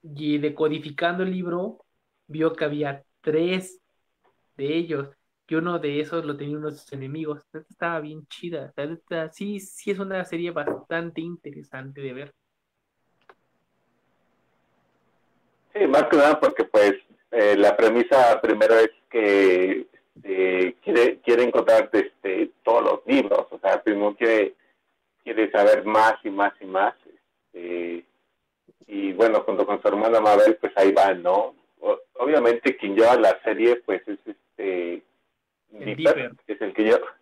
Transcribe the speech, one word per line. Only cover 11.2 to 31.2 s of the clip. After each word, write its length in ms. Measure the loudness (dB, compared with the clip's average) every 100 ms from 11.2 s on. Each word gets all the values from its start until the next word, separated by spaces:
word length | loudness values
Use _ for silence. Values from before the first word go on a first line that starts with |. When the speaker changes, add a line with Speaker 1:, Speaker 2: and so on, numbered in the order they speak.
Speaker 1:
interesante 800 | -12 -14 -18 -20 -18 -18 -18 -14
de 120 | -14
ver. 200 | -14 -18 _ _ _ _ _ _ _ _ _ _ _ _ _ _ _ _ _ _ _ _ _ _ _ _ _ _ _ _ _ _ _ _ _ _
Speaker 2:
Sí, 120 | -2 2
más 160 | 2 4
que 120 | 4
nada 220 | 4 4
porque, 240 | 0 0
pues, 300 | 0 4 4 2 _ _ _
eh, 240 | 0 2 4
la 180 | 4 4
premisa 640 | 2 2 2 4 6 4
primero 340 | 0 2 4 6
es 140 | 4 _ _
que, 760 | 0 2 4 6 4 0 -2 -8 _ _ -20
eh, 520 | -6 -2 0 0 -2 -4
quiere, 360 | -2 2 2 0
quiere 240 | 0 2
encontrar, 460 | 2 2 4 4 4
este, 580 | 0 -2 _ -6 -4 -4 _
todos 200 | 0 2
los 160 | 2 -2 0
libros, 420 | 0 2 -2 -2
o 80 | -4
sea, 220 | -2 0
primero 320 | 0 0 -2 0
quiere, 400 | 0 2 0 -4 _ _ _ _ _ _
quiere 280 | -8 -2 0
saber 340 | 4 4 4 2
más 300 | 2 2 0
y 60 | -6
más 240 | -4 -4 -4
y 60 | -6
más, 300 | -2 -2 -4 _ _ _ _ _
este, 520 | -16 -10 -8 -8 -10 _ _ _ _ _ _ _ _ _
y 260 | -8 -6
bueno, 280 | 0 2 2
junto 240 | -2 -4 -2
con 160 | -2
su 60 | -2
hermana 320 | 0 0 2
Mabel, 360 | 4 6 4 2
pues 180 | -4 2
ahí 160 | 4
van, 300 | 4 2 0